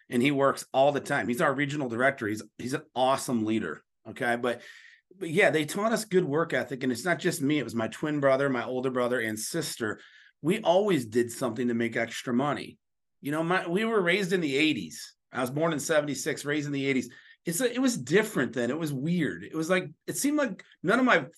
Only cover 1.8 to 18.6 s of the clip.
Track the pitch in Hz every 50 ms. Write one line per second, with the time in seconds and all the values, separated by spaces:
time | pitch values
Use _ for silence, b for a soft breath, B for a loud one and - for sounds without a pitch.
1.8 | 143 123 113 113 127 139 - - 120 104 107 107 104 - _ _ - 120 135 151
2.8 | - _ _ 120 131 131 135 131 - - 127 113 107 110 110 110 95 82 73 -
3.8 | _ _ _ _ _ 113 104 - 131 120 120 120 120 123 117 120 B B B B
4.8 | B B B B B _ - 185 185 170 147 185 202 160 139 156 151 147 - 196
5.8 | 208 226 233 202 - - 180 185 170 143 139 156 165 - - 127 117 - 139 123
6.8 | 131 127 123 107 95 120 135 - - 180 156 147 139 139 151 151 123 113 104 113
7.8 | 110 110 - - - 151 151 147 139 135 135 131 139 143 131 120 113 110 127 127
8.8 | 127 131 127 127 123 120 123 127 113 110 107 107 110 - - 170 147 - - -
9.8 | 117 107 101 b b b b b b b b b - 151 196 - - 165 170 185
10.8 | 214 208 190 147 120 110 104 120 120 117 - - 135 117 110 123 127 120 117 117
11.8 | 117 113 113 123 117 113 - - - 135 120 120 139 147 135 98 - - - _
12.8 | _ _ _ _ _ _ _ _ - 139 147 156 165 165 180 185 180 175 170 196
13.8 | 220 226 226 214 185 170 175 208 202 170 196 185 170 147 131 139 156 156 143 110
14.8 | 90 78 - - - - _ _ _ _ - 117 131 127 135 147 160 170 160 139
15.8 | - - 165 151 147 147 135 - - 160 139 139 - 143 147 156 143 147 143 139
16.8 | 135 139 135 131 120 123 B B B B B B _ - 170 - 262 233 - 247
17.8 | 269 262 233 - 120 117 151 196 214 - - - 131 113 - 127